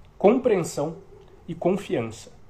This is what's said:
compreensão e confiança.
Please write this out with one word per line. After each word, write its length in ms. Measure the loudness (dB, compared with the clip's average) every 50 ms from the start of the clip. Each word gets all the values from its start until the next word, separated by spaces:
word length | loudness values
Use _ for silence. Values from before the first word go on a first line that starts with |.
| -20 -20 -2 4
compreensão 880 | 4 6 6 6 4 2 2 2 0 -2 -4 -4 -4 -4 -6 -10 -16 -20 -20 -20 -20 -20 -20 -16 -14 -12
e 60 | -6
confiança. 760 | -2 0 0 0 0 -2 -4 -4 -4 -4 -4 -8 -12 -16 -20 -20 -20 -20